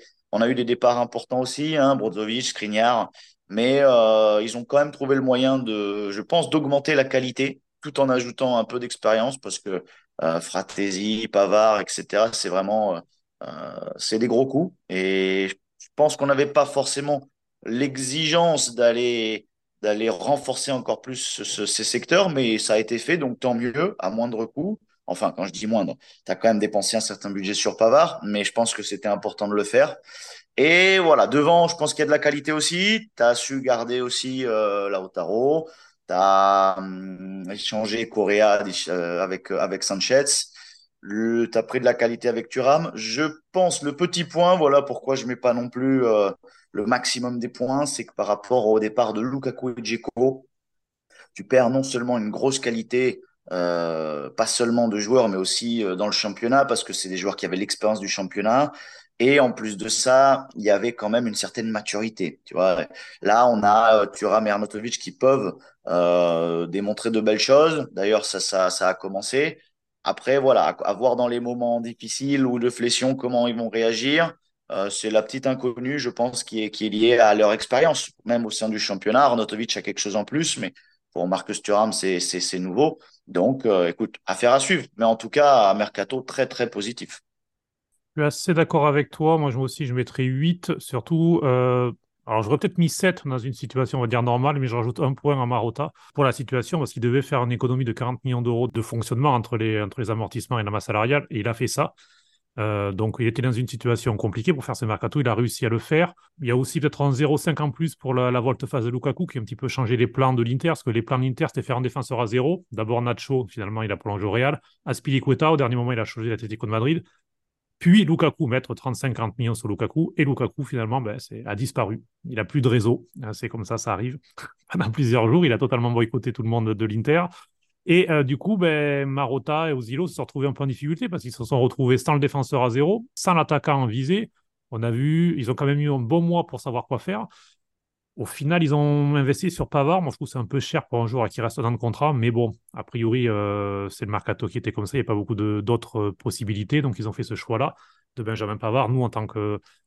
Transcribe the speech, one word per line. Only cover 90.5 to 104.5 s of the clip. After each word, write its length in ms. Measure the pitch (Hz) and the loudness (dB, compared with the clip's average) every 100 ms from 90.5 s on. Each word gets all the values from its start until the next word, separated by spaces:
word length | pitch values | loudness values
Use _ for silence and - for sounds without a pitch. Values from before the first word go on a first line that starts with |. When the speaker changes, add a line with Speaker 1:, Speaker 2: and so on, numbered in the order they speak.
| 175 - 160 | 0 -2 -6
Speaker 2:
Surtout, 600 | - 127 - 165 165 165 | -4 -8 -2 2 4 4
euh, 500 | 147 127 127 123 123 104 _ _ | 4 4 4 2 0 -4 _ _
alors 180 | - 110 | -2 -2
j'aurais 140 | 104 143 | 2 0
peut-être 220 | 196 - | 0 0
mis 100 | 165 | 0
sept 400 | - 185 180 143 | 2 0 0 -4
dans 80 | 131 | -6
une 160 | 127 | -6
situation, 460 | - 120 127 123 135 | -8 -6 -2 -2 0
on 20 | |
va 60 | 120 | 0
dire, 160 | 120 | 0
normale, 360 | 120 120 139 143 | 2 2 2 0
mais 80 | 131 | -2
je 80 | |
rajoute 260 | 117 117 123 | -2 -4 -2
un 120 | 139 | -2
point 280 | 135 147 139 | 0 0 0
à 40 | |
Marotta 480 | 120 120 113 - 156 - - | 0 0 -2 -4 -8 -8 -12
pour 100 | - | 0
la 80 | 135 | 2
situation, 460 | 120 127 127 - 170 | 0 -4 -4 -2 -4
parce 160 | 131 | -4
qu'il 80 | - | -2
devait 180 | 120 131 | 0 0
faire 220 | 135 139 | 0 -2
une 100 | 120 | 0
économie 320 | 120 127 127 | -2 -2 -2
de 80 | 123 | -2
quarante 320 | 113 123 123 | -4 -6 -6
millions 160 | 131 123 | -4 -2
d'euros 280 | 120 117 123 | -2 0 -2
de 120 | 117 | -4
fonctionnement 540 | 110 117 110 120 147 | -6 -6 -4 0 2
entre 240 | 123 107 113 | 2 0 -2
les, 240 | 110 107 | -2 -2
entre 180 | 104 - | -4 -6
les 100 | 107 | -4
amortissements 480 | 110 110 120 - 120 | -4 -4 -6 -4 -4
et 40 | |
la 80 | 104 | -2
masse 160 | 104 - | -4 -2
salariale, 400 | 107 113 143 143 | 0 2 0 -2
et 120 | 113 | -6
il 60 | 107 | -4
a 60 | |
fait 140 | 110 117 | -2 -4
ça. 260 | - 151 _ _ _ _ _ _ - | -2 -4 _ _ _ _ _ _ -6
Euh, 320 | 107 104 101 | -4 -2 -4
donc, 260 | 95 110 - | -2 -4 0
il 80 | 117 | -2
était 160 | 113 | 0
dans 100 | 131 | -2
une 160 | 117 123 | -2 -4
situation 480 | 117 120 117 - 104 | -4 -2 0 0 -2
compliquée 380 | 113 104 110 | -2 -2 0